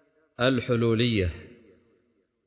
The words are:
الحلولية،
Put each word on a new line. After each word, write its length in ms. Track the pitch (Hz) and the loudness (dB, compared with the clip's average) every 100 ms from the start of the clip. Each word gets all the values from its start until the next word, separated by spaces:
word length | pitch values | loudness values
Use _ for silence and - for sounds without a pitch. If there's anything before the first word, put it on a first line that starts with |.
| _ _ _ - | _ _ _ -2
الحلولية، 920 | 127 127 - 117 117 113 123 107 87 - - - - _ _ _ _ _ _ _ | 0 0 0 0 2 2 0 0 -2 -4 -16 -20 -20 _ _ _ _ _ _ _